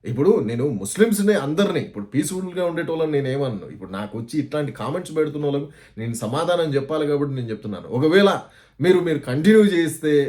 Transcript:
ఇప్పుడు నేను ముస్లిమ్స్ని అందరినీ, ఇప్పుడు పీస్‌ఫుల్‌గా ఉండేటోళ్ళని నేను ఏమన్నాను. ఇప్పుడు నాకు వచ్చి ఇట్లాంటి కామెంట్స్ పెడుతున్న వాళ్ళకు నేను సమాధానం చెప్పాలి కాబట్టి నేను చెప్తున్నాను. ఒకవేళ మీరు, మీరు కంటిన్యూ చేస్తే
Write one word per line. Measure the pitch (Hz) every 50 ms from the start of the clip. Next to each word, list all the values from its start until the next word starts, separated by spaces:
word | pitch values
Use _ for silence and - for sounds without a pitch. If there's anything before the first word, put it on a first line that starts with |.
| _
ఇప్పుడు | 117 120 120 147 190 226 190
నేను | 127 104 117 117 131 147
ముస్లిమ్స్ని | 131 98 98 - - 185 220 233 208 190 196 208 208
అందరినీ, | 175 135 143 156 175 202 185 180 143
ఇప్పుడు | 104 - - 104 101
పీస్‌ఫుల్‌గా | - - 139 151 - 185 185 185 180 170 180 180
ఉండేటోళ్ళని | 175 165 170 165 165 165 160 160 156
నేను | 151 139 135 -
ఏమన్నాను. | 131 139 139 127 107 95 85 -
ఇప్పుడు | - - 95 92
నాకు | 95 98 107 104 - 113
వచ్చి | 117 - - 156
ఇట్లాంటి | - - - 151 147 131
కామెంట్స్ | - - 107 123 151 185 175 147 156
పెడుతున్న | 160 156 151 143 147 147
వాళ్ళకు | 143 139 143 139 - - - - _ _ 107
నేను | 113 117 117
సమాధానం | 113 113 107 127 151 170 170 175 170 165 156 135
చెప్పాలి | 139 127 - 156 156 156
కాబట్టి | 147 147 143 143 143 135
నేను | 131 120 113
చెప్తున్నాను. | 110 104 - 107 101 85 - 80
ఒకవేళ | - 127 143 156 170 196 202 190 175 127 - - _ - _ _ _ -
మీరు, | 135 180 185 180
మీరు | 175 170 156 139
కంటిన్యూ | - 131 123 147 160 208 220 220 208
చేస్తే | 196 180 170 165 151 - - 156 151 147 143 139